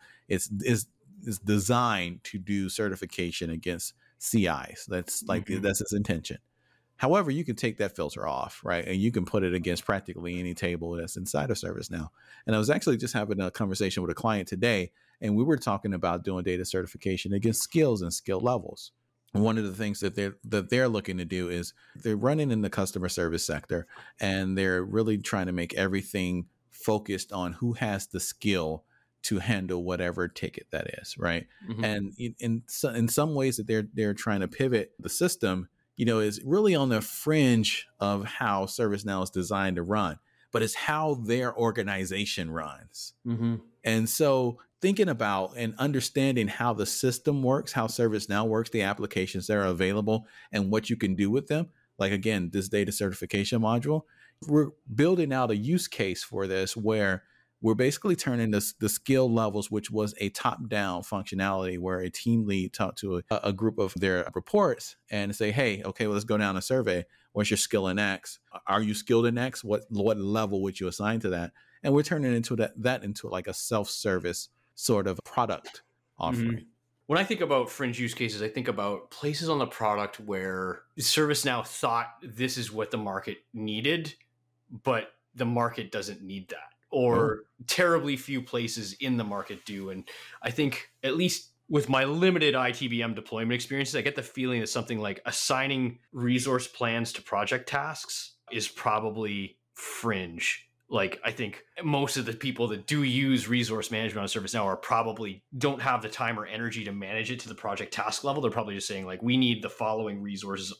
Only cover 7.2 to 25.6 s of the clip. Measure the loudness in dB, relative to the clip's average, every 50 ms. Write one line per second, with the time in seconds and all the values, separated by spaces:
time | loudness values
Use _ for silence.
7.2 | 4 2 0 -2 -2 -2 -2 -2 -2 -2 0 0 -2 -2 -2 -2 -4 -4 -4 -4
8.2 | -4 -2 -2 -2 -4 -6 -8 -6 -4 -2 -2 0 0 0 0 2 2 2 2 0
9.2 | 0 0 0 2 2 2 2 0 0 0 -2 -2 0 -2 -2 -2 -4 -8 -10 -10
10.2 | -8 -6 -6 -4 -4 -6 -4 -4 -2 -2 -2 -4 -4 -6 -6 -6 -8 -8 -8 -8
11.2 | -6 -4 -2 -2 -2 -2 -2 -4 -4 -6 -8 -8 -8 -8 -8 -8 -8 -8 -12 _
12.2 | -20 -20 -20 -8 -2 0 2 4 4 4 2 2 4 2 2 2 0 -2 -2 -2
13.2 | -2 0 0 -2 -2 -2 -2 -2 -2 -2 0 0 0 0 0 0 -2 -2 -2 -2
14.2 | 0 0 0 0 -2 -4 -2 0 2 2 2 2 0 -4 _ _ _ _ _ _
15.2 | -2 2 2 4 4 4 2 2 2 0 -2 0 -2 -4 -2 0 0 0 0 0
16.2 | -2 -4 -4 -2 -2 -2 -2 -2 -2 -2 -2 -4 -4 -4 -8 -6 -4 -2 -2 -2
17.2 | -2 -2 0 2 2 2 2 0 -2 0 2 4 4 4 4 2 0 -4 -6 -6
18.2 | -4 -2 -2 0 2 2 0 0 -2 -8 -12 -14 -16 -18 _ _ _ _ _ _
19.2 | _ _ 0 2 4 4 4 2 0 -2 -4 -4 -2 -4 -2 -2 -2 -2 0 0
20.2 | -2 -2 -4 -8 -4 -2 0 0 2 2 2 4 4 4 2 0 -2 -2 -4 -4
21.2 | -4 -2 -2 -2 -2 0 -2 -2 -4 -6 -10 _ -20 -20 -14 -4 -2 0 0 2
22.2 | 2 2 2 2 2 2 2 2 0 0 0 -2 -2 -2 -2 -2 -4 -2 -2 0
23.2 | 0 0 0 0 -2 -2 -4 -4 -4 -4 -4 -4 -4 -6 -14 -20 -20 -20 -8 -4
24.2 | -2 0 0 0 0 0 2 2 2 4 2 2 0 0 2 2 2 2 2 0
25.2 | 0 -2 -2 0 0 0 -2 -2